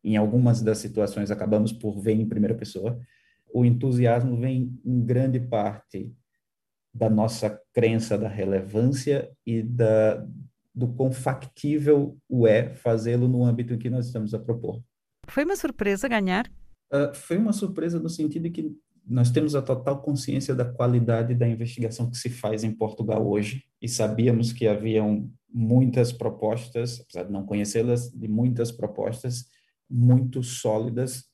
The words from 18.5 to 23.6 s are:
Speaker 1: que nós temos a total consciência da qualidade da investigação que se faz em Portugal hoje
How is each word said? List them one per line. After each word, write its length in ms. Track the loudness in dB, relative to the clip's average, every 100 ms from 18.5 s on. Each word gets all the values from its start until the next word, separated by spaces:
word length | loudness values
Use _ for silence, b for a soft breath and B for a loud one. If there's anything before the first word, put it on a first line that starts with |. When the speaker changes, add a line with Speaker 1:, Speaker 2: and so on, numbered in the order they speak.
Speaker 1:
que 260 | -6 -8 -10 _ _ -4
nós 240 | 2 4
temos 240 | 4 2
a 80 | 0
total 400 | -2 -2 -2 -4
consciência 520 | -2 -4 -2 -4 -2
da 100 | -2
qualidade 680 | -2 0 2 2 2 2 2
da 140 | 2 0
investigação 640 | 0 -4 -4 -6 -4 -4
que 60 | -4
se 120 | -8
faz 340 | -4 -4 -2
em 80 | -2
Portugal 540 | -2 -4 -2 -2 0 2
hoje 380 | 0 -2 -6